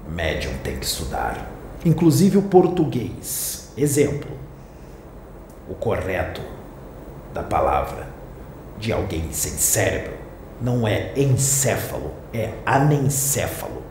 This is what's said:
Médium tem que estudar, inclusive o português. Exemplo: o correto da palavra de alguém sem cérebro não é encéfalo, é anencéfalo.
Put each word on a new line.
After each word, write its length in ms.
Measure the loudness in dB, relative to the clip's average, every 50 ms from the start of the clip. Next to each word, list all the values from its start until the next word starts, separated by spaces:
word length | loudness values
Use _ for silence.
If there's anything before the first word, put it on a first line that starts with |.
| -8 -8
Médium 460 | -4 -2 0 0 0 0 -2 -4 -6 -4 -4
tem 120 | -4 -4 -2
que 80 | -4
estudar, 640 | -4 -4 -2 -4 -4 -2 -2 -2 -2 -2 -4 -8 -10 -12 -12 -14 -14 -14 0 4
inclusive 520 | 4 4 8 8 8 8 8 6 8 6
o 60 | 6
português. 1300 | 4 8 8 8 8 8 4 2 2 2 2 -2 -4 -4 -6 -8 -8 -6 -6 -4 -4 -6 -6 -8 -12 -12 -2
Exemplo: 540 | 0 2 2 6 4 4 4 2 -4 -6 -8 -10 -12 -12 -14 -16 -18 -18 -18 -18 -18 -18 -18 -18 -18 -18 -18 -18 -18 -18 -18 -18 -18 -18 -18 -18 -18 -12 -12
o 60 | -8
correto 640 | -4 0 0 0 0 -2 -2 -2 -2 -2 -4 -4 -8 -10 -10 -12 -12 -14 -16 -16 -16 -16 -16 -16 -14 -14 -14 -14 -14 -14 -8
da 100 | -6 -6
palavra 680 | -4 0 2 2 4 4 2 2 0 -2 -6 -8 -10 -10 -12 -14 -14 -16 -14 -14 -14 -16 -16 -16 -16 -14 -12 -6
de 140 | -2 0
alguém 380 | 0 0 0 -2 -2 -4 -4 -4
sem 200 | -4 -4 -4 -4
cérebro 640 | -2 0 0 2 4 4 2 2 0 -2 -4 -6 -10 -10 -12 -14 -16 -16 -16 -16 -10 -4
não 280 | 0 0 2 2 4 2
é 240 | 2 2 0 -2 0
encéfalo, 960 | 2 4 4 4 4 4 2 2 2 4 2 2 2 0 -4 -6 -6 -6 -6 -8 -10 -14 -8
é 220 | -4 -4 -4 -4 -4 -4 0
anencéfalo. 1160 | 2 4 6 6 6 6 6 4 2 2 2 0 2 2 2 0 0 -2 -6 -8 -8 -8 -10 -12 -12